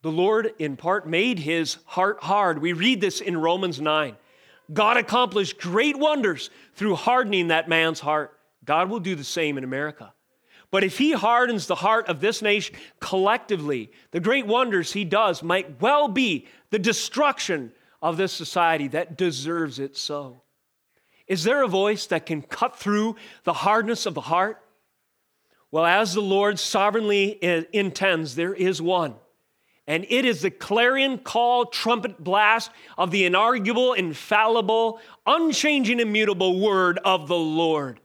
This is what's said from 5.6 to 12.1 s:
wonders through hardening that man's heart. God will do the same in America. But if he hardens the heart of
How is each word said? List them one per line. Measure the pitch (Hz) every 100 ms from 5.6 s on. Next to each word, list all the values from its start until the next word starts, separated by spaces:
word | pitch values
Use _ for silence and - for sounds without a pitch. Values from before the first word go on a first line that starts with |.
| 180 190 294 277
wonders | 302 294 220 147 - - -
through | - 208
hardening | 180 - 247 226 196 170
that | 160 165
man's | 165 165 160
heart. | 139 151 143 _ _ _
God | 123 156 185
will | 226
do | 180
the | 175
same | 135 - 156 139
in |
America. | 131 131 151 - 101 _ _ _ _ _ _
But | 196
if | 190 -
he | 294
hardens | 277 202 240 240 220 -
the |
heart | 170 190 220
of | 220